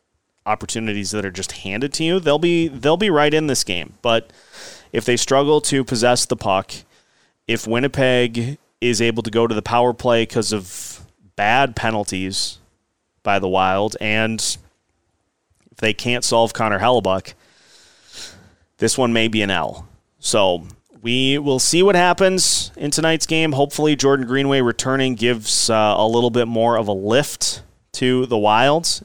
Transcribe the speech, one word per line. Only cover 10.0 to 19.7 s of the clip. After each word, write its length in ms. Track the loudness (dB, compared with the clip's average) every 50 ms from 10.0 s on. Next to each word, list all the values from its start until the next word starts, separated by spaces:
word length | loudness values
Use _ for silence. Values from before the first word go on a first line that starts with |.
| 0 0 2 2 0
'cause 260 | 0 -2 -4 -2 -2 -4
of 480 | -4 -6 -8 -14 -14 -14 -14 -16 -18 -20 -20 _ _ _ _ _
bad 400 | -2 0 2 4 4 2 0 -2
penalties 840 | -4 -4 -2 -2 -2 -4 -4 -6 -6 -6 -4 -4 -4 -6 -6 -8 -14 _ _ _ _ _ _ _ _ _ _ _ _ _
by 160 | 0 0 0
the 100 | 0 0
Wild, 480 | 0 2 2 2 2 0 -2 -2 -4 -4
and 400 | -4 -2 0 0 0 -2 -2 -4 -4 -6 -6 -8 -12 _ _ _ _ _ _ _ _ _ _ _ _ _ _ _ _ _ _ _ _ _
if 80 | _ -2
they 160 | -2 -2 -2
can't 300 | -2 -2 -4 -2 -2 -2
solve 280 | 0 2 2 2 2 0
Connor 280 | -2 -2 0 0 2
Hellebuyck, 540 | 2 2 2 2 0 0 -2 -2 -4 -10 -20 _ _ _ _ _ _ _ _ -20 -20 _ _ _ _ _ -20 -20 -18 -18 -20 -20 -20 -20 _ _ _ _ _ _
this 200 | -2 -2 2 2
one 140 | 0 2 2
may 160 | 2 2 2
be 140 | 2 0 0
an 80 | 0
L. 360 | 0 -2 -2 -4